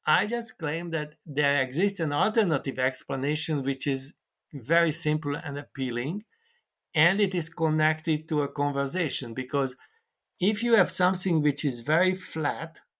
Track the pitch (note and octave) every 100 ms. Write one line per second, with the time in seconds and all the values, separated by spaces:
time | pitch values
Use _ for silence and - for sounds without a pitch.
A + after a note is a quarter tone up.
0 | - E3 G#3 A#3 G#3+ - D3+ E3 F3 D#3+
1 | D3+ - - C#3 C#3+ C#3+ B2+ C3+ G3 G3
2 | D#3 D3 G3+ A3+ F#3+ D3 C#3 C3 C3 -
3 | - C3+ C#3 D3+ - D3+ C3 C3+ D3 C3+
4 | C3+ - _ _ _ C#3+ A#2 E3 E3 D3
5 | D3+ D3+ D3+ C#3 - C#3 C#3 - B2+ A#2
6 | C3+ G3+ - _ _ _ _ _ _ D#3
7 | E3 G3+ G3+ F3+ D#3 - D#3+ D#3 D#3 D#3
8 | - D#3 D#3 D3+ C#3+ D3 C#3+ C#3 C3+ E3+
9 | D#3+ - B2 A2+ B2+ C#3+ C3+ - - _
10 | _ _ _ - F#3+ G#3 A#3+ A3 E3 -
11 | F3+ F#3 F#3 D#3+ D3 C#3+ C#3+ A#2+ A#2 D#3+
12 | F#3 F#3 - E3 D3 A#2 D#3 - _ _